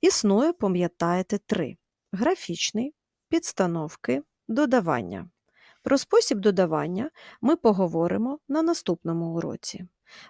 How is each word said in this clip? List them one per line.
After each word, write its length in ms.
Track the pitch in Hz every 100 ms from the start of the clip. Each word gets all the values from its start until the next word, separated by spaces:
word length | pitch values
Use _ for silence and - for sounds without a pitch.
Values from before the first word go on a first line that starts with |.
Існує, 520 | - - 208 196 302
пам'ятаєте, 840 | 339 202 180 175 _ 170 180 185 202
три: 380 | _ 196 147 - _ _ _
графічний, 840 | 185 247 370 - 170 - 208 262 - _ _ _
підстановки, 960 | - - - 180 170 151 - - 254 294 _ _
додавання. 800 | 233 294 247 170 135 92 95 - _ _ _ _ _
Про 160 | - 269
спосіб 400 | - 453 453 220
додавання 720 | 208 185 180 156 151 180 277 _ - -
ми 160 | 226 330
поговоримо 840 | 233 196 180 165 170 190 233 294 _
на 140 | 285
наступному 640 | 330 339 - 165 - 165 165
уроці. 600 | 165 156 - - - 180 _ _ - -